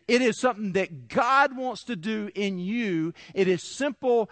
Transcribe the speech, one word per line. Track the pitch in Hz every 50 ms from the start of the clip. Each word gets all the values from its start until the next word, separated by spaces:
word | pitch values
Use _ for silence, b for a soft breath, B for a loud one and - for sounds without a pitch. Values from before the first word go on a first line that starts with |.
| b
It | - 240 247 262
is | 240 202 -
something | - 254 214 196 214 196 175
that | 196 185 - 170 131 120 110
God | - 277 240 247 269 277 285 285 262
wants | 254 262 254 220 - -
to | - 240
do | 170 156 220 220 214 208 202 -
in | 190 208 196 190 180
you. | 180 190 220 240 233 202 175 160 160 165 B B B B B
It | 196 190 185
is | 185 160 -
simple, | - - - 269 294 233 - - 254 240 233 214 B